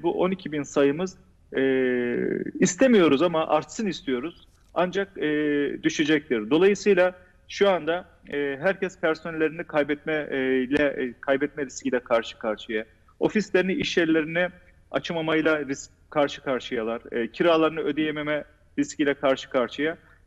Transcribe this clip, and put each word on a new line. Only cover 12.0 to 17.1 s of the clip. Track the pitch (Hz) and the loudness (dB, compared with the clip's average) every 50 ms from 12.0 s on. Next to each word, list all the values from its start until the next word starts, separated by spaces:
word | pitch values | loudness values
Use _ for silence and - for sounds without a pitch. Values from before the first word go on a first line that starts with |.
| - - 120 117 113 - - - | 0 2 2 0 0 -2 -8 -6
karşıya. | - 113 107 - - - 110 110 110 - _ _ _ _ _ _ | -4 -4 -4 -4 -6 -6 -6 -6 -6 -6 _ _ _ _ _ _
Ofislerini, | - 160 - 214 196 - - 185 180 190 190 | -2 0 0 0 -2 2 0 0 2 2 0
iş | - 185 - - 185 | -2 -2 -2 0 0
yerlerini | 170 160 160 160 151 160 165 170 180 175 180 - - - _ _ _ _ | 2 2 2 0 0 0 -2 -2 -2 -2 -4 -10 -20 -20 _ _ _ _
açamamayla | - 135 - - 175 165 160 160 156 160 156 160 156 151 143 | -6 -6 -4 -4 -4 -4 -2 0 0 2 2 2 2 0 0
risk, | 131 139 - - - _ _ _ _ | -4 -6 -8 -10 -16 _ _ _ _
karşı | - 156 143 139 - - - | 0 0 0 0 0 -6 -6
karşıyalar. | 143 131 120 - - 131 120 110 113 113 117 - - | -4 -4 -4 -4 -4 -4 -4 -4 -4 -4 -6 -8 -6